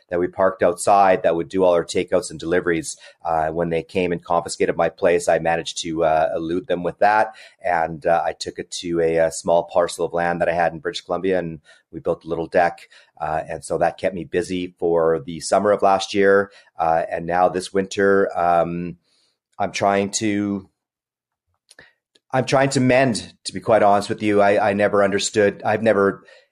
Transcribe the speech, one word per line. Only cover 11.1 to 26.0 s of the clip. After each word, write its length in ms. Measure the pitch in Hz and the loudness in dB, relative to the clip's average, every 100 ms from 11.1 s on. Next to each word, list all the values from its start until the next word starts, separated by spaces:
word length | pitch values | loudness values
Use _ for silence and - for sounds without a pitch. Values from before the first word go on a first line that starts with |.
| 87 92 92 | -4 -2 -2
and 220 | 85 80 _ _ _ | -4 -10 _ _ _
we 80 | 82 | -10
built 240 | - 82 | -6 -6
a 40 | 80 | -6
little 180 | 82 80 | -8 -2
deck. 420 | 92 85 - - - _ - | 0 0 -2 -18 -20 _ -10
Uh, 220 | 78 78 76 | -6 -6 -6
and 160 | 80 | -10
so 120 | - 85 | -6 -2
that 220 | 85 - | -2 -2
kept 160 | 92 | -6
me 100 | 92 | -6
busy 500 | 73 90 87 90 90 - | -6 -4 -4 -6 -8 -4
for 400 | 87 85 82 82 | 0 2 2 0
the 220 | 71 80 | -4 -12
summer 320 | - 98 104 | -2 0 2
of 100 | 98 | 2
last 320 | 98 95 - | 4 2 0
year. 360 | 101 98 98 98 - _ - | 2 4 4 2 -8 _ -4
Uh, 260 | 82 82 85 | 0 0 0
and 160 | 87 85 | -6 -2
now 220 | 87 90 | 2 2
this 240 | 85 90 | 0 -4
winter, 580 | 98 95 - 98 98 98 92 | -4 -4 0 2 2 2 0
um, 580 | 87 85 85 87 87 85 _ _ _ _ _ - | 0 2 0 -4 -8 -12 _ _ _ _ _ -8
I'm 140 | 98 | -6
trying 380 | - 101 98 98 | -2 0 0 -2
to, 580 | - 107 101 104 101 - _ _ _ _ _ _ _ _ _ _ _ - _ _ _ _ | -4 -2 -2 -2 -6 -8 _ _ _ _ _ _ _ _ _ _ _ -20 _ _ _ _
I'm 140 | 131 117 | -4 2
trying 240 | 139 139 | 2 2
to 100 | 135 | 2
mend, 540 | 127 127 135 101 - - | 4 4 4 0 -6 -16
to 80 | - | -12
be 80 | 95 | -6
quite 220 | - 107 | 2 4
honest 260 | 104 101 101 | 6 4 2
with 140 | 107 | -4
you. 180 | 107 104 | 2 4
I, 300 | 101 101 104 | 4 4 2
I 20 | |
never 320 | 101 104 101 | 2 2 4
understood, 580 | 101 98 - 107 101 - | 2 0 -2 2 2 2
I've 180 | 107 107 | -2 0
never 420 | 113 101 | 2 4